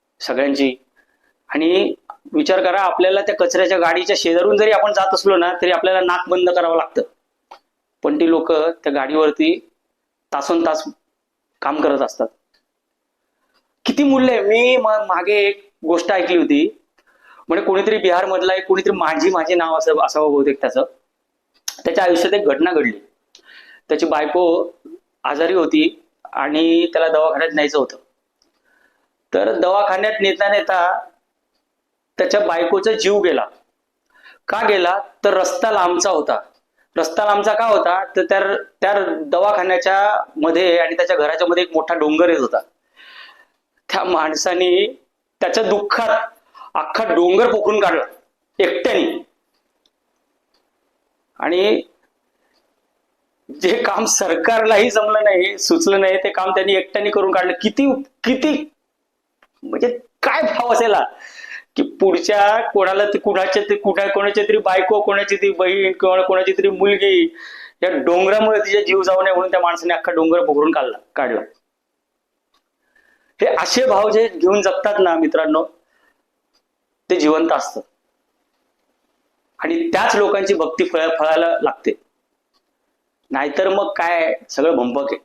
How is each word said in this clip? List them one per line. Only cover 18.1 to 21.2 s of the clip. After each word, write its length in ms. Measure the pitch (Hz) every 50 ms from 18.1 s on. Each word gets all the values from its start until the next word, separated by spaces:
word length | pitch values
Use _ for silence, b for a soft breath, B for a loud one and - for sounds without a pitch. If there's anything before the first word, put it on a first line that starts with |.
| 170 180 196 190 190 175 185 185 190
एक, 120 | 190 185
कोणीतरी 260 | - 185 190 - 196
माझी, 380 | 190 180 165 156 160 151 151 190
माझे 260 | 190 165 160 165 180
नाव 220 | 170 165 165 160
असं 280 | 156 160 160 151 156 170
असावं 260 | - - 151 151 147
बहुतेक 300 | 143 143 139 143 139 -
त्याचं, 240 | 135 - - - 269 - - _ _ _ _ _